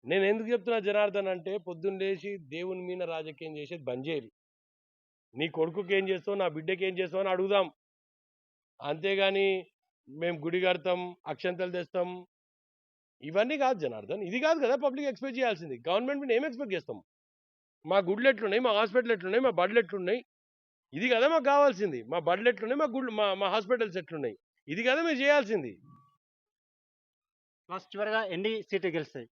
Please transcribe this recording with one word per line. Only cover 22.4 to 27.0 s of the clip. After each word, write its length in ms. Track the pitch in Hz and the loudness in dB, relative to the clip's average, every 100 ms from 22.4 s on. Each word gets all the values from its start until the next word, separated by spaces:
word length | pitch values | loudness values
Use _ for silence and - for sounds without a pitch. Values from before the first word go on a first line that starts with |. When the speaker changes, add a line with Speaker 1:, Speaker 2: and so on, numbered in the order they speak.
| 233 | 2
Speaker 1:
ఎట్లున్నాయి, 280 | 202 220 277 | 0 -2 0
మా 60 | 302 247 | 0 0
గుళ్ళు, 160 | 254 214 | -4 2
మా, 60 | 208 | 2
మా 140 | 190 196 | 2 2
హాస్పిటల్స్ 480 | 208 196 247 214 180 | 0 0 0 0 -4
ఎట్లున్నాయి, 400 | 165 160 131 101 _ _ - | -6 -4 -4 -6 _ _ -8
ఇది 140 | 170 | -2
కదా 180 | 233 285 | 2 2
మీరు 160 | 339 277 | 2 2
చేయాల్సింది. 500 | 277 294 208 214 127 95 - - _ _ _ _ _ _ _ _ _ _ | 4 4 4 -2 -4 -12 -20 -20 _ _ _ _ _ _ _ _ _ _